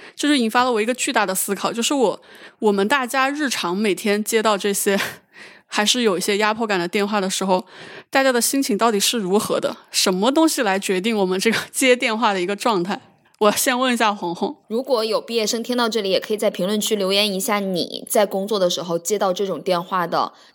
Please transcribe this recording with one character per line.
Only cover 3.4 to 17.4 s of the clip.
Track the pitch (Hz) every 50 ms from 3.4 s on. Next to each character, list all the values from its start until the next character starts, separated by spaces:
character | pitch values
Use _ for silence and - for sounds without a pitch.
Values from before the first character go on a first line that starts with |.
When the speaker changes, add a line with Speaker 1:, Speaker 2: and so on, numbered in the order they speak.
| 302 254
Speaker 1:
常 | - - - 175 180 196
每 | 220 208 175
天 | - - 214 202 208 214
接 | - 226 220
到 | 214 220 208 190
这 | 196 208 202
些 | - - 208 196 202 - - - - _ _ _ - - - - - _ -
还 | - - 208
是 | 208 - 247
有 | 240 214 180 180
一 |
些 | 185 - 202 196
压 | 214 208 220
迫 | 220 233
感 | 208 202 185
的 | 170 180
电 | - 208 202 202
话 | 214 208
的 | 185 190
时 | - - 190
候， | 196 185 185 - - - - - - - - - -
大 | - 277 269
家 | 269
的 | 247 240
心 | 226 - - 277
情 | 269 - 208 190
到 | 226 240
底 | 214 196
是 | 202 - - 233
如 | 196 175 196 214
何 | 220 - 160 -
的？ | - - - - - -
什 | - - - 208 185
么 | 185 202 254
东 | 277 320 320 311
西 | - 302 240
来 | 202 190 196
决 | 196 - 190 185
定 | 185 233 226
我 | 208 190
们 | 185 185 196
这 | 196 226
个 | 214 - - -
接 | - - 269 254 247
电 | 247 269 240 220 220
话 | 240 214 202
的 | 190
一 | 175
个 | 185 202
状 | 208 - 254 220 180 175
态？ | 190 190 - - - _ _ _ _ _ -
我 | 214 208
先 | 208 - - 277 254 247
问 | 262 254 240
一 | 233
下 | 233 214 208
红 | 196 196 175 175
红。 | - 208 - 302 _ _ -
Speaker 2:
如 | 214 240 262
果 | - 262 220 220
有 | 226 202 170
毕 | - - 233
业 | 226 214 208
生 | 233 226 226
听 | 233 240 247
到 | 240 226
这 | 214 226
里， | 196 196
也 | 185 131
可 | - - 214
以 | 208
在 | 233 202
评 | - - 175 196
论 | 214 214
区 | 202 - 220
留 | 208 190 185 196
言 | 196 214 208 190
一 |
下， | 190